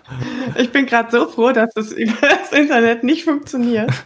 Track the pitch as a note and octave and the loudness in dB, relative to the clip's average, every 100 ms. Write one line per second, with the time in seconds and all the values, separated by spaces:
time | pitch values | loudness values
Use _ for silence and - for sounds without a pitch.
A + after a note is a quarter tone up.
0 | - - B3 B3 B3+ - B3 C#4 C4+ A#3 | -14 -10 -8 -6 -4 -2 0 0 2 0
1 | A3+ A#3+ E4 - A#3 B3 A3+ A3 G#3+ - | 2 0 0 0 2 2 0 -2 -6 -4
2 | A3+ - C#4+ F#4 - C#4+ D4 B3 A3+ A#3 | -2 2 2 2 2 2 4 4 4 2
3 | B3 D#4+ D#4+ C#4+ - C4 A#3+ A3 G#3+ B2+ | 0 0 0 -2 -4 -2 0 0 -2 -4